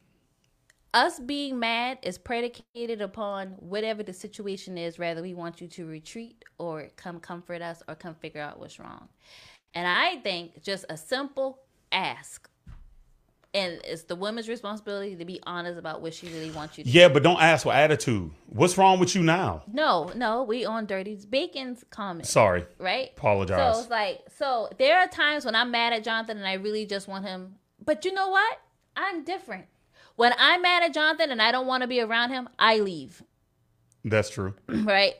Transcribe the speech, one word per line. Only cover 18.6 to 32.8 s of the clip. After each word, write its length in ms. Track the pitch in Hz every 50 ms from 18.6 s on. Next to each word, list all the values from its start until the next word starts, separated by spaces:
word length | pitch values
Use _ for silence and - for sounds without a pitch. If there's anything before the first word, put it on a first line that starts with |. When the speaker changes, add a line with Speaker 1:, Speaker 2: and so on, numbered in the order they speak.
| 160 180 180
Speaker 2:
wrong 220 | 190 190 190 190 185
with 160 | 180 180 -
you 80 | 190 165
now? 400 | 160 165 185 180 110 85 78 - - 214
Speaker 1:
No, 380 | 285 311 285 202 170 147 180 180
no, 260 | 226 247 214 220 247 269
we 220 | 214 226 247 208
on 220 | 196 220 226 214
Dirty 340 | 202 196 190 190 208 214 196 208 202
Bacon's 560 | 233 269 349 349 - 285 262 254 247 - - -
comment. 360 | - - 202 196 175 165 -
Speaker 2:
Sorry. 380 | - - 139 113 98 90 90 85 - - -
Speaker 1:
Right? 340 | 180 185 202 254 269 - -
Speaker 2:
Apologize. 580 | - - 107 104 98 98 92 95 90 - 247 220
Speaker 1:
So 40 | 226 240
it's 80 | 226
like, 280 | - 220 214 190 165 - - - -
so 340 | - 302 269 254 233 214 - 190 -
there 200 | 262 277 330 370
are 80 | 370
times 380 | 359 - 339 311 294 302 294 247
when 100 | 240 220
I'm 160 | 220 247 247
mad 220 | 240 233 233 233 240
at 100 | 220 220
Jonathan 340 | 233 226 226 226 226 220 208
and 80 | 196 190
I 60 | 190
really 300 | 190 196 214 214 214 214
just 220 | 196 196 196 190
want 180 | 196 190 190 190
him. 320 | 202 185 185 185 185 190 - _ _ _ - -
But 200 | - 302 311 -
you 80 | 381 381
know 160 | 392 381 381
what? 300 | 381 392 415 453 - - _ _ _ _ _ _ -
I'm 260 | - 349 392 381 330 262
different. 420 | - 370 381 - - 196 190 - _ _ _ _ _ _ _ - _ _
When 180 | - 233 240 240 -
I'm 220 | 254 294 339 359 359
mad 200 | 349 359 349 339
at 100 | 330 269
Jonathan 380 | 311 302 311 320 320 330 294
and 100 | 254 220
I 100 | 214 233
don't 160 | 240 254 262
wanna 200 | 254 254 254 254 240
be 120 | 254 247
around 300 | 226 214 226 233 240 247
him, 180 | 269 254 247 - _ -
I 200 | - 226 226
leave. 440 | 214